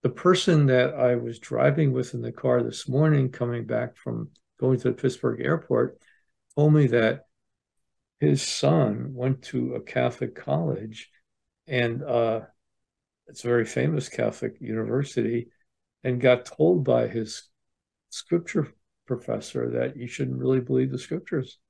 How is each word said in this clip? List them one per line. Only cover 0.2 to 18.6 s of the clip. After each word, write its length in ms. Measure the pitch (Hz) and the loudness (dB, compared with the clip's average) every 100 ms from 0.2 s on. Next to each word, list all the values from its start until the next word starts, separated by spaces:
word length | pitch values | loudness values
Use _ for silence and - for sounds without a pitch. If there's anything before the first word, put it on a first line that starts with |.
| 180 180 - 160 143 | 4 4 4 4 6
that 260 | 127 123 | 4 2
I 220 | 127 127 123 | 2 0 0
was 240 | 120 117 | -2 -10
driving 520 | - 120 139 139 147 | -6 0 2 2 0
with 220 | 127 127 | 0 -4
in 80 | 127 | -6
the 100 | 117 | -8
car 320 | 117 131 123 | -4 0 2
this 240 | 117 113 - | 0 -6 -2
morning, 440 | 131 156 147 131 | 2 4 4 0
coming 340 | - 120 120 113 | -2 -4 -4 -4
back 320 | 120 120 _ | -4 -4 _
from 320 | 123 113 - _ _ _ | -8 -8 -8 _ _ _
going 220 | 127 127 | 0 2
to 100 | 123 | 0
the 40 | |
Pittsburgh 480 | 120 131 - 123 113 | 0 -2 0 -4 -2
airport, 580 | 135 160 - 120 120 - _ _ _ _ _ - | 0 -2 0 0 0 -4 _ _ _ _ _ 2
told 180 | 151 | 4
me 140 | 151 135 | 6 6
that 380 | 120 113 135 _ _ _ _ _ _ _ _ _ _ | 4 2 0 _ _ _ _ _ _ _ _ _ _
his 200 | 147 139 | 2 2
son 720 | - - 139 160 123 107 127 | 0 0 2 4 2 -2 -8
went 280 | 127 127 131 - | -4 -2 -2 -4
to 280 | 127 123 - | -4 -4 -6
a 60 | |
Catholic 540 | - 127 123 - 123 - | -6 -2 -2 -2 -8 -8
college, 760 | - 143 165 95 110 110 - _ _ _ _ _ - | -4 -2 -2 -4 -8 -14 -20 _ _ _ _ _ -6
and, 340 | 127 120 120 | -2 -2 -4
uh, 400 | 139 117 113 110 110 _ _ _ _ _ _ _ _ | -2 0 2 -2 -6 _ _ _ _ _ _ _ _
it's 160 | 135 | -10
a 40 | 120 | 0
very 180 | 120 110 | 2 2
famous 420 | - 139 151 143 | 0 0 0 -4
Catholic 480 | - 113 - 113 - | -2 -2 -2 -8 -8
university, 880 | 113 110 110 123 139 - 113 117 117 _ _ _ _ _ | -6 -6 -2 -2 -2 -2 -2 -4 -6 _ _ _ _ _
and 200 | 127 123 | -4 2
got 240 | 127 123 - | 4 4 0
told 400 | - 156 180 127 | 0 2 4 2
by 240 | 120 117 | 2 0
his 400 | 117 110 - _ _ _ _ _ _ _ | -4 -6 -10 _ _ _ _ _ _ _
scripture 600 | - - 170 170 208 | -18 -2 -2 0 -4